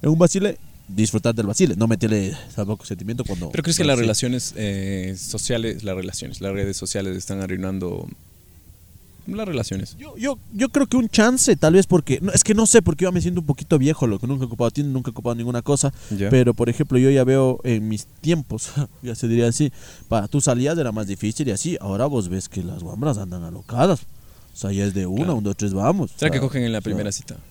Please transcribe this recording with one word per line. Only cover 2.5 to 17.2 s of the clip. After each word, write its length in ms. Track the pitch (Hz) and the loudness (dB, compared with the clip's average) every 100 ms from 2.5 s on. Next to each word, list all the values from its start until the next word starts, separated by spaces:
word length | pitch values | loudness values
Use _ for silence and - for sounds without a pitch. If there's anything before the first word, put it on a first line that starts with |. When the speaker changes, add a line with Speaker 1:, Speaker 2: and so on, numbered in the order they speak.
Speaker 1:
tampoco 300 | - 98 107 | -6 -4 -4
sentimiento 400 | - 90 95 120 | -6 -10 -8 -8
cuando 260 | 127 92 87 | -6 -6 -6
Speaker 2:
¿Pero 120 | - | -4
crees 140 | 165 165 | -2 0
que 60 | |
Speaker 1:
no, 40 | 156 | 2
Speaker 2:
las 80 | 131 | 2
Speaker 1:
sí. 60 | |
Speaker 2:
relaciones, 520 | 117 104 127 123 - - | 2 0 0 -2 -6 -6
eh, 600 | 104 98 98 98 92 92 | -4 -4 -4 -4 -6 -8
sociales, 680 | - 110 - 120 113 - | -8 -8 -2 -2 -2 -6
las 120 | 107 92 | -6 -6
relaciones, 440 | 92 - 65 69 | -6 -8 -12 -8
las 100 | 95 | -6
redes 240 | 98 98 98 | -4 -6 -8
sociales 400 | 92 101 98 92 | -6 -6 -4 -6
están 240 | - 98 | -8 -8
arruinando 680 | 95 92 95 95 90 90 - - - - - - - - - - - - - | -6 -6 -6 -6 -6 -8 -10 -16 -20 -20 -20 -20 -20 -20 -20 -20 -20 -20 -12
las 200 | 196 208 | -8 -4
relaciones? 480 | 143 107 95 - - | -4 -4 -6 -8 -12
Speaker 1:
Yo, 180 | 294 254 | -18 -6
yo, 220 | 254 247 - | -6 -6 -8
yo 160 | 202 262 | -2 0
creo 160 | 285 277 | 2 2
que 100 | 247 | 2
un 100 | 226 | 4
chance, 440 | - 220 254 - 165 | 6 6 6 4 4
tal 180 | 156 | 6
vez 120 | 180 190 | 6 6
porque, 320 | 180 - 131 | 4 2 -2
no, 100 | 185 | 2
es 100 | - | 2
que 120 | - | 4
no 100 | 214 | 4
sé, 160 | 220 233 | 8 8
porque 220 | 175 147 | 6 0
yo 80 | 180 | 0
me 80 | 180 | 2
siento 220 | 175 175 | 0 -2
un 40 | 151 | -2
poquito 300 | 139 - 156 | -4 2 4
viejo, 300 | 135 151 127 | 4 2 0
loco. 200 | 98 120 | 0 -2
Nunca 180 | 135 | -4
he 20 | 127 | -4
ocupado 240 | 117 120 | 0 0
Tinder, 200 | - 147 | 0 -2
nunca 200 | 131 123 | -2 -4
he 20 | |
ocupado 220 | 110 110 | -6 -4
ninguna 260 | 117 117 120 | -2 -2 -4
cosa. 320 | 117 143 139 - - 101 | 0 2 2 -2 -8 -2
Speaker 2:
Ya. 140 | 98 | 4
Speaker 1:
Pero, 240 | 127 123 | 6 6
por 160 | 117 120 | 4 0
ejemplo, 260 | 117 147 127 | 0 2 4
yo 140 | 131 | 6
ya 140 | 139 | 6